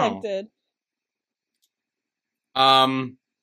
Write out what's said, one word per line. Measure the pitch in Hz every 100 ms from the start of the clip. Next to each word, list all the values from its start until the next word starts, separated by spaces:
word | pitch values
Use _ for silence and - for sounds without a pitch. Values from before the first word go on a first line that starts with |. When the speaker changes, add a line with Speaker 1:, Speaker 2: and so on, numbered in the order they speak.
| 220 95
Speaker 1:
connected." | 208 98 110 _ _ _ _ _ _ _ _ _ _ _ _ _ _ _ _ _ _ _ _ 135
Speaker 2:
Um, | 135 131 131 131 127 - _ _